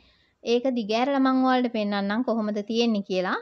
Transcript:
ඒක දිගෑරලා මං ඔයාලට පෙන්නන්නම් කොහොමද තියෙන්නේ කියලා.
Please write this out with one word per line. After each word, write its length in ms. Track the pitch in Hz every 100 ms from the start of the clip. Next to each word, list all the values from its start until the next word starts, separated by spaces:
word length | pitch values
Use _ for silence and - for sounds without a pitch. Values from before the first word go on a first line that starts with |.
| _ _ _ _
ඒක 200 | - 240 262
දිගෑරලා 500 | 240 202 220 269 277
මං 240 | 269 262
ඔයාලට 280 | 262 254 247
පෙන්නන්නම් 520 | 226 208 202 196 220
කොහොමද 340 | 247 220 214 214
තියෙන්නේ 400 | 208 226 233 208
කියලා. 340 | 196 185 180 453